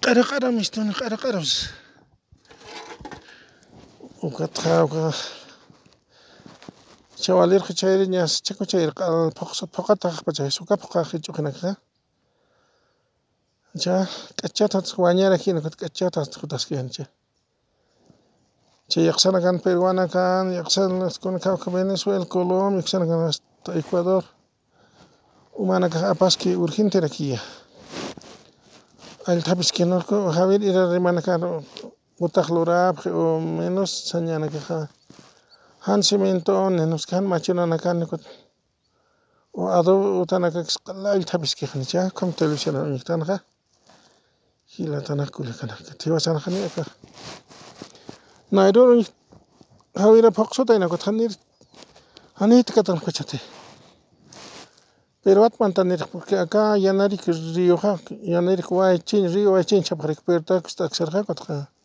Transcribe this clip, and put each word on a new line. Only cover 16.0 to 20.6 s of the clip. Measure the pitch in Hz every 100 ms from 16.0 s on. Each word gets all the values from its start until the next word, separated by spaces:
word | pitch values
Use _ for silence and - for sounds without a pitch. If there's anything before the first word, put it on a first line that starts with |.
| 180
тацх | 170 139 -
удаас | 151 143
гэнэ. | - 143 131 - 139 _ _ _ _ _ _ _ _ _ _ _ _ _ _ _ _ _ _
Chay | - 165
llaqsana | 160 190 190
kan | 175 180
peruana | 185 180 185 185 180
kan, | 180 185 185 185
llaqsana | 180